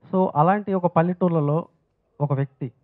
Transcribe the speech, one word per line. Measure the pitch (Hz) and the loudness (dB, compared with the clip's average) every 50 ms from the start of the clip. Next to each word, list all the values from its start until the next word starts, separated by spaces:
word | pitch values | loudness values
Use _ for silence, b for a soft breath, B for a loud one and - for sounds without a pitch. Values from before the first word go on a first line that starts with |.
| _ - - | _ -4 0
So | 190 185 - - | 0 0 0 2
అలాంటి | 143 151 175 196 208 202 - 190 | 2 2 4 2 0 -2 -4 -4
ఒక | 185 175 | -2 -2
పల్లెటూర్లలో | 170 - 165 165 180 180 175 190 180 165 160 147 147 147 165 170 - _ _ _ _ _ _ _ _ _ _ | 0 2 2 0 0 0 0 0 0 0 0 0 0 -2 -2 -4 -8 _ _ _ _ _ _ _ _ _ _
ఒక | 147 139 143 | -4 -2 -2
వ్యక్తి | 135 139 135 _ _ 147 120 _ _ | -2 -4 -6 _ _ -14 -14 _ _